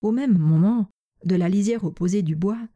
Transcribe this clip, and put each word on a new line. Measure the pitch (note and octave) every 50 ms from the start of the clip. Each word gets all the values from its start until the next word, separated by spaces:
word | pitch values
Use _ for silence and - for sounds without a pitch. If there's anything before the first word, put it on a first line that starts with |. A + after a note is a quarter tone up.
| -
Au | G#3
même | A3 B3 C#4 C#4 G#3+
moment, | F3 D#3 D#3 D#3+ D#3+ E3+ G3+ A#3 A#3+ G#3 - _ _ _ _ _ _ -
de | F3 F#3
la | F3+ F3 F3
lisière | F#3+ G3+ G3+ G#3 A#3 A3+ G3+
opposée | E3 D#3+ - E3+ F3+ F#3 G#3 G3
du | D#3 D#3+
bois | D#3 E3+ G3 G#3+ A3+ A#3 A3+ _